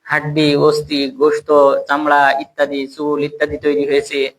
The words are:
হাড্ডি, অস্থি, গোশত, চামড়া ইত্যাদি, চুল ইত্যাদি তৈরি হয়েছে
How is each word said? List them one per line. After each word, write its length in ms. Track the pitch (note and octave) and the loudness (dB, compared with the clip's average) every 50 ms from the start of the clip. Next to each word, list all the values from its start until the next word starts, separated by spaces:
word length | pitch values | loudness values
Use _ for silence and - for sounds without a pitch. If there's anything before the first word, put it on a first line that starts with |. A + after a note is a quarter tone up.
হাড্ডি, 540 | _ - D3 D3+ D3 D3+ D3 D#3 D3+ D3 D3 | _ -4 -4 -4 -4 -2 0 2 2 2 2
অস্থি, 560 | C#3+ C#3+ D3+ D3 D3+ D3+ D3 D3+ C#3+ C#3 C3+ | 4 4 2 2 0 -4 -4 -4 -2 -2 -4
গোশত, 400 | B2+ C3 C#3+ D3+ D3 D3+ D3 - D3+ D3 C#3 C#3 C#3 C#3 C#3 | -2 0 0 0 0 0 0 2 4 4 4 4 2 0 -2
চামড়া 440 | C#3+ C#3+ D3 D3+ D3 C#3+ C#3+ C#3 C#3 - - | -2 -4 -2 0 2 2 4 4 2 2 0
ইত্যাদি, 480 | D3+ - _ - D3 C#3 C#3 C#3 C3+ | -6 -10 _ -4 -2 -2 -2 -6 -8
চুল 360 | C3+ - D#3 D3+ D3 D3 C#3+ C#3+ | -8 -8 -6 -4 -4 -2 -2 -4
ইত্যাদি 340 | D3 D3 - D3+ D3 D3 | -6 -4 -4 -4 -4 -4
তৈরি 320 | C#3+ - D3 D3 C#3+ C#3+ C#3 | -2 -2 0 0 0 0 0
হয়েছে 420 | C#3 C#3+ C#3+ - D3 C#3+ C3+ C3+ _ | 0 0 -2 -2 -4 -4 -4 -4 _